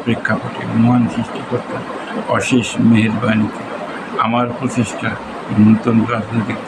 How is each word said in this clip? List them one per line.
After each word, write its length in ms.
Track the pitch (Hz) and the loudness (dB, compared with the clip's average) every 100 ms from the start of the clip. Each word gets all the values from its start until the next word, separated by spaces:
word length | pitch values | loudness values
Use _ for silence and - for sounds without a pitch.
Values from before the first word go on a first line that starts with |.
প্রেক্ষাপটে 640 | - 113 - 110 - - 113 113 | -2 -2 0 -2 -4 -8 -2 4
মহান 300 | 117 123 113 - | 6 6 2 0
সৃষ্টিকর্তার 680 | 110 - - 120 - - - - - - - | -4 -8 -4 -6 -4 -8 -8 -10 -8 -6 -2
অশেষ 460 | 113 - 127 104 - | -2 2 2 2 2
মেহেরবানিতে 840 | 113 110 110 107 110 110 104 - - - - - - 202 | 4 6 4 0 0 2 0 -4 -10 -10 -10 -10 -8 -2
আমার 280 | 117 120 120 120 | 0 0 0 -2
প্রচেষ্টা 500 | 127 123 110 - 113 - - - - 104 | -2 0 -2 -2 -6 -6 -10 -12 -2 4
নতুন 460 | 107 110 123 113 107 | 6 6 4 2 2
রাজনৈতিক 460 | 117 104 113 104 113 | -2 -2 -4 -4 -6